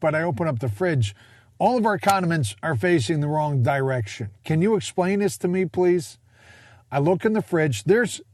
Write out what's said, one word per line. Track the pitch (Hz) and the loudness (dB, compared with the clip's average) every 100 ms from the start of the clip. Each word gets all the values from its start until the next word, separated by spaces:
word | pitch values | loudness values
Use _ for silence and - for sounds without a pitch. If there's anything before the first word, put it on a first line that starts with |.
but | 156 156 | -2 0
I | |
open | 170 175 165 | -2 -2 -4
up | 117 | -4
the | 123 | -4
fridge. | 104 180 143 101 - - - _ - | -2 0 0 -2 -6 -20 -20 _ -2
All | 196 247 | 0 2
of | 214 | 0
our | 196 | 0
condiments | 202 196 170 165 107 - | 2 2 2 0 -2 -4
are | 160 123 | -4 0
facing | 180 170 117 156 | 2 2 2 -2
the | 147 | 0
wrong | 151 151 139 | -2 0 0
direction. | 120 139 135 127 104 - 104 - | 0 0 0 -2 -4 -8 -12 -10
Can | - 156 | -2 0
you | 202 208 | 2 0
explain | - - 180 202 | -2 -2 0 0
this | 202 - | -2 -2
to | 180 | -2
me, | 190 | -2
please? | 185 180 180 180 - - _ _ - - - - - | -2 2 2 2 -2 -14 _ _ -20 -20 -20 -20 -6
I | 139 | 0
look | 151 185 | 2 2
in | 220 | 0
the | 220 | 0
fridge. | - 165 156 107 165 | 0 0 0 0 2
There's, | 220 226 - - | 2 2 -4 -14